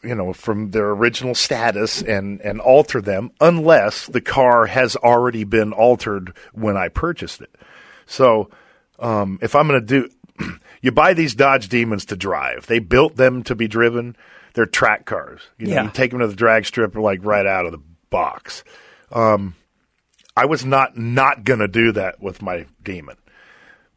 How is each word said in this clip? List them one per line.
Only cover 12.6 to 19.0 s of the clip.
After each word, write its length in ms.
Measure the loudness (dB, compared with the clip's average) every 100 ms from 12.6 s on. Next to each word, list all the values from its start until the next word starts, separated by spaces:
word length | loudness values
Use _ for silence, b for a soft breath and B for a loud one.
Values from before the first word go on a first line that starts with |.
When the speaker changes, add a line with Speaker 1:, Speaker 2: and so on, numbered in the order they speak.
| -2
Speaker 1:
They 140 | -2
built 340 | 2 4 4 4
them 280 | 0 0
to 100 | -6
be 140 | -6 -4
driven. 480 | 0 0 0 -10 -16 b b b
They're 120 | -2 0
track 380 | 2 0 0 -4
cars. 340 | -10 -10 -18 -20 _
You 100 | -4
know, 40 |
Speaker 2:
Yeah. 80 | -2
Speaker 1:
you 60 | -2
take 220 | -2 -2
'em 60 | 0
to 60 | -4
the 80 | 2
drag 300 | 4 4 2
strip, 300 | -4 -4 0
like, 240 | -2 -2
right 220 | 0 0 0
out 200 | -2 -4
of 60 |
the 80 | -8 -20 _ _
box. 540 | -4 -4 -8 -16 -20 _ b b b